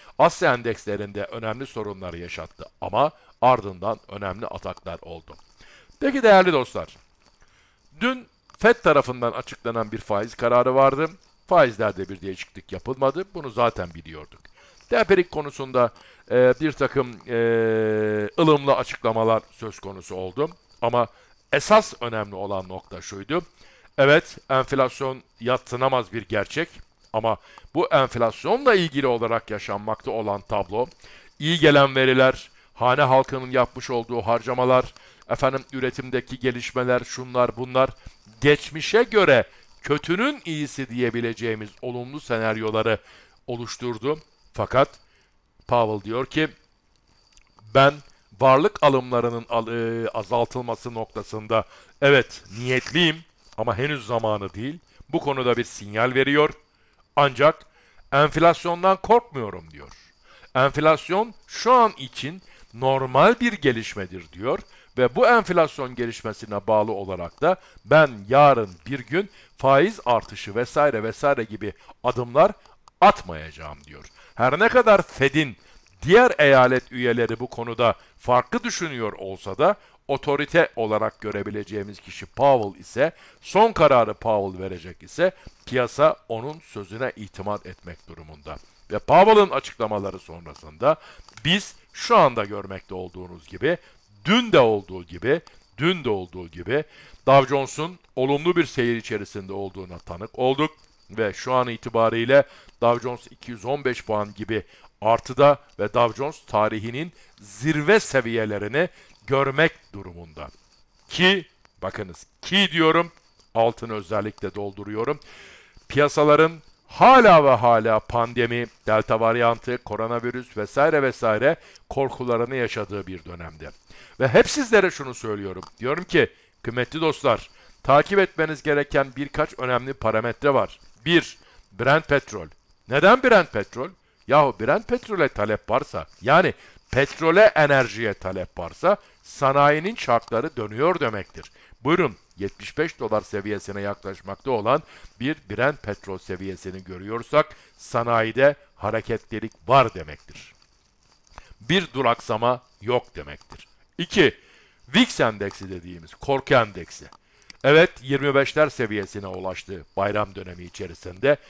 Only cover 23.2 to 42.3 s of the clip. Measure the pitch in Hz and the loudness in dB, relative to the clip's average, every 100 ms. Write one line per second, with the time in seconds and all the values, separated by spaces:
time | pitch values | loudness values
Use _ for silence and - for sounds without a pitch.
23.2 | 101 165 - _ _ _ _ - 139 156 | -6 -6 -6 _ _ _ _ 2 4 4
24.2 | - - - 135 127 135 127 - 135 131 | 2 -10 -4 -2 0 0 -2 -2 -8 -10
25.2 | - - 117 127 - 123 131 131 110 113 | -16 -10 -4 -4 -4 -4 0 0 -4 -8
26.2 | 101 107 98 151 170 - - _ _ 110 | -6 -4 -4 -6 -8 -10 -20 _ _ -4
27.2 | 113 104 _ - - - 117 147 127 120 | -4 -4 _ -20 -8 -4 0 2 2 0
28.2 | 113 - 147 240 262 202 165 139 135 120 | -2 -2 -4 0 2 2 2 0 0 0
29.2 | 113 113 - 104 - 101 107 107 - 110 | -2 -4 -4 -10 -8 -8 -6 -8 -6 -6
30.2 | 107 101 - 107 95 104 127 _ - - | -4 -6 -4 -6 -4 -6 -6 _ -20 -20
31.2 | - - 147 170 151 143 139 131 131 131 | -20 -8 -4 2 4 6 4 4 2 4
32.2 | 131 127 - _ _ - 120 135 135 131 | 4 2 -8 _ _ -2 0 2 4 4
33.2 | 131 135 127 127 120 127 - 120 113 120 | 2 -4 -4 0 0 -4 -6 -6 -4 -4
34.2 | 104 117 113 127 127 127 127 - _ _ | -2 -2 -2 0 2 2 0 -8 _ _
35.2 | - 123 135 135 127 131 127 - 127 123 | -8 -2 -2 -2 -8 -6 -6 -6 -6 -6
36.2 | - 131 127 120 120 131 123 123 120 - | -6 -6 -6 -6 -6 -4 -2 -2 -4 -12
37.2 | 127 123 123 113 127 127 131 - - - | -6 0 0 -2 -4 0 0 -2 -20 -20
38.2 | _ - 143 147 - 156 - 220 247 214 | _ -2 2 2 0 -10 0 0 2 4
39.2 | 170 123 - - _ _ - 147 - 180 | 6 4 2 -6 _ _ -4 -4 -2 -2
40.2 | 254 285 170 151 143 - 135 120 120 117 | -2 -4 -8 -8 -8 -8 -10 -4 -2 -2
41.2 | 117 113 117 110 104 - 123 123 123 143 | -6 -6 -6 -6 -10 -14 -12 -10 -12 -14
42.2 | - | -6